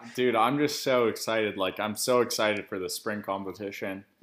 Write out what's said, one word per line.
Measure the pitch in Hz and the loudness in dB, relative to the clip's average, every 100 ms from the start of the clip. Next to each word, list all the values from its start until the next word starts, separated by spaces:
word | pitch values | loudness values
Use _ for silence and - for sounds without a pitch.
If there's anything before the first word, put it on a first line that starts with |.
| 117 - | -8 0
dude, | 127 113 | 2 4
I'm | 113 143 | 4 4
just | 147 - | 0 0
so | 143 127 117 | 2 4 4
excited. | 101 - 113 107 98 | 0 -2 0 0 0
Like, | 95 92 | -2 -2
I'm | 107 104 | -4 -2
so | - 123 | 2 2
excited | 117 - 107 104 - | 2 2 2 2 -2
for | 98 | -6
the | 90 | -4
spring | - 113 104 | -6 -6 -6
competition. | 104 98 98 92 101 - 104 95 - _ | -4 -4 -6 -8 -8 -6 -8 -8 -12 _